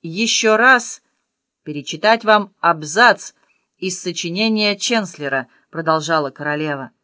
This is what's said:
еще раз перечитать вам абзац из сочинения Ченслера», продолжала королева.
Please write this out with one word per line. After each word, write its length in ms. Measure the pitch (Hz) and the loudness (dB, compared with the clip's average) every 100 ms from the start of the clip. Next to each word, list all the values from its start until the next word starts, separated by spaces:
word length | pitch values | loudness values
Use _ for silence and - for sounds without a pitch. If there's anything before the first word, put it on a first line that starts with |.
еще 560 | 165 175 226 - 226 214 | -10 -4 -2 0 2 4
раз 440 | 247 254 - - _ _ _ _ _ _ | 4 4 0 -14 _ _ _ _ _ _
перечитать 600 | - 147 135 156 208 226 214 | -12 -12 -10 -2 2 2 4
вам 280 | 214 202 _ | 2 2 _
абзац 720 | 170 165 151 170 240 - - _ _ _ _ _ | 0 0 -2 4 4 4 -4 _ _ _ _ _
из 240 | 185 180 | -8 -6
сочинения 760 | 180 170 175 180 220 214 208 202 | -8 -6 -6 -2 0 2 0 -2
Ченслера», 720 | - 226 185 - 143 135 127 _ _ | -2 -2 -4 -8 -4 -4 -4 _ _
продолжала 600 | 160 160 160 151 160 143 | -4 0 0 0 -2 -2
королева. 600 | - 147 147 156 143 123 _ | -6 -4 -4 -4 -6 -8 _